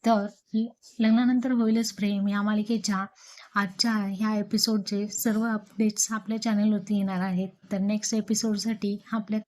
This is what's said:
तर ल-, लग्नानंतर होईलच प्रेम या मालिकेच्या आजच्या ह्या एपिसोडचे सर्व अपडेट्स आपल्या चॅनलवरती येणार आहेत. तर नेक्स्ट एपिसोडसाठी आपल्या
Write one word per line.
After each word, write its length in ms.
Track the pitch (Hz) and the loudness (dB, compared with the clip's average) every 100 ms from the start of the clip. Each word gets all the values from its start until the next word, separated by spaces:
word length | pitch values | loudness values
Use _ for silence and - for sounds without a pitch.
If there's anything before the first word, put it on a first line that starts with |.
तर 220 | 226 220 202 - _ | 4 2 0 -8 _
ल-, 120 | 214 233 - - - | -2 -2 -8 -20 0
लग्नानंतर 520 | 220 226 247 254 247 | 4 6 6 2 2
होईलच 400 | 247 220 220 220 | 2 4 2 0
प्रेम 340 | - 202 202 202 | -2 -2 0 0
या 140 | 202 | 0
मालिकेच्या 640 | 208 214 214 233 190 190 196 _ - - - 208 | 0 0 0 -2 0 -2 -4 _ -20 -20 -6 -4
आजच्या 360 | 202 190 233 214 196 | -4 -2 -2 0 -2
ह्या 260 | 190 214 214 | -2 0 0
एपिसोडचे 720 | 208 220 220 214 190 202 208 | -2 0 2 0 -2 -4 -4
सर्व 320 | - 240 214 226 | -2 0 0 0
अपडेट्स 680 | 214 - - 214 214 - | -4 -6 0 0 0 -2
आपल्या 300 | 220 214 220 | -2 -4 -4
चॅनलवरती 560 | 226 208 214 208 196 202 | 0 2 2 2 0 -2
येणार 240 | 196 185 | 0 -2
आहेत. 280 | 190 185 190 - - | 0 -2 -4 -8 -8
तर 80 | 202 | -2
नेक्स्ट 340 | 196 208 - 220 | 0 -2 -2 -2
एपिसोडसाठी 840 | 214 220 226 208 202 220 202 202 - | 0 0 0 -2 -2 -2 -4 -4 -4
आपल्या 280 | 226 208 214 | -6 -2 -4